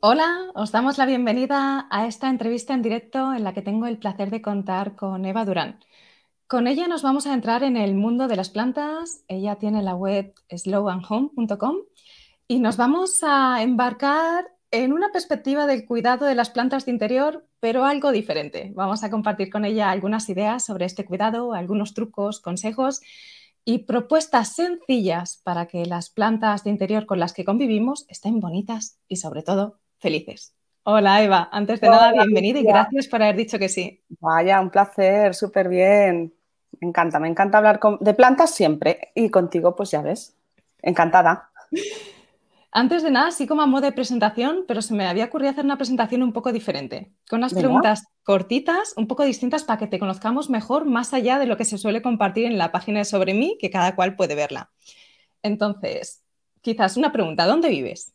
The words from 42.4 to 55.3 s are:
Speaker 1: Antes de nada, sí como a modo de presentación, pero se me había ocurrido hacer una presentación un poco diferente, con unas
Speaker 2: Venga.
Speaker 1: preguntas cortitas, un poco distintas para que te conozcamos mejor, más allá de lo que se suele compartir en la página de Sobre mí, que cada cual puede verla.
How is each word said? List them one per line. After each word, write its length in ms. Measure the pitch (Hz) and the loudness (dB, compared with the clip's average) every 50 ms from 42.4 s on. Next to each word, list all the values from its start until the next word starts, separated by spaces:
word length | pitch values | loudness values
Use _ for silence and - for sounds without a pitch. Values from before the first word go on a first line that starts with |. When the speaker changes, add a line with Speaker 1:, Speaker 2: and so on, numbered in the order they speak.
| _ _ _ _ _ _ | _ _ _ _ _ _
Speaker 1:
Antes 320 | - 214 247 262 339 349 320 | 0 2 2 2 2 2 2
de 80 | 320 | 2
nada, 200 | 269 240 285 339 | 2 4 2 2
sí 160 | 349 - 285 | 0 -4 -2
como 160 | - 311 302 302 | -2 0 2 2
a 40 | |
modo 140 | 277 254 277 277 | 2 2 2 2
de 100 | 277 277 | 0 -2
presentación, 720 | 262 254 - 254 240 208 208 214 233 233 277 320 370 370 - | -2 -4 -2 0 0 0 0 0 0 -2 -2 -2 -2 -4 -4
pero 140 | 233 214 220 | -4 -6 -4
se 100 | - 226 | -4 -2
me 140 | 202 190 180 | -2 -2 -2
había 160 | 175 196 220 | 0 -2 -2
ocurrido 260 | 226 - 311 269 277 | -2 -2 -2 -2 -2
hacer 140 | 269 277 285 | -2 0 -2
una 140 | 277 285 269 | -2 0 -2
presentación 440 | 277 226 254 233 233 220 247 247 254 | -2 -2 0 -2 -2 0 0 0 0
un 120 | 247 214 | 0 -2
poco 180 | 240 226 254 240 | -2 -4 -4 -4
diferente, 580 | 233 220 - 160 139 139 123 - - - _ _ _ _ _ | -4 -4 -4 -6 -6 -6 -10 -12 -12 -14 _ _ _ _ _
con 80 | - 226 | -4 -2
unas 160 | 240 262 - | -2 -2 -2
Speaker 2:
Venga. 80 | - - 262 | 0 2 4
Speaker 1:
preguntas 360 | 254 254 233 220 208 - - _ _ _ _ | 4 4 4 4 2 0 -4 _ _ _ _
cortitas, 720 | - 196 190 185 - 240 277 269 - 330 370 427 427 - - | 0 2 2 2 0 -2 -2 0 0 0 0 -2 -4 -4 -6
un 80 | 226 220 | -4 -4
poco 140 | 254 269 285 | 0 0 0
distintas 400 | 277 233 - - 247 302 302 302 | 0 0 -2 -4 -4 -4 -4 -2
para 140 | - 226 214 | -2 -4 -4
que 80 | 220 | -4
te 120 | 208 - 180 | -6 -4 -4
conozcamos 520 | 202 196 190 190 - 220 240 269 302 294 | -4 -4 -6 -4 -4 -2 -2 -2 -2 -2
mejor, 340 | 262 220 220 - 240 294 320 | -4 -4 -2 0 -2 0 0
más 300 | 294 247 233 247 - - | 0 0 0 0 0 -2
allá 240 | 269 226 240 254 277 | 0 2 2 2 2
de 80 | 285 | 2
lo 100 | 254 214 | 0 0
que 80 | 196 233 | -2 -2
se 140 | - 214 196 | -4 -4 -4
suele 240 | - 220 208 226 226 | -2 -2 -2 0 0
compartir 420 | 254 240 214 214 190 185 214 226 | -2 0 0 0 0 0 0 -2
en 140 | 233 233 196 | 0 0 0
la 140 | 170 170 - | -2 0 -2
página 260 | 180 - - 208 208 | -4 -4 -2 -2 -2
de 80 | 202 | -2
Sobre 260 | 202 214 196 190 185 190 | 0 0 0 0 2 2
mí, 240 | 208 254 339 440 - | 0 0 0 -2 -4
que 120 | - 180 | -6 -4
cada 240 | 185 190 175 185 185 | 0 0 0 0 2
cual 180 | 190 185 185 196 | 0 0 -2 0
puede 200 | 190 190 151 147 | -2 -2 -2 0
verla. 340 | 147 147 143 139 123 - _ _ _ _ - - _ _ _ _ _ _ _ | -4 -4 -4 -6 -10 -14 _ _ _ _ -20 -20 _ _ _ _ _ _ _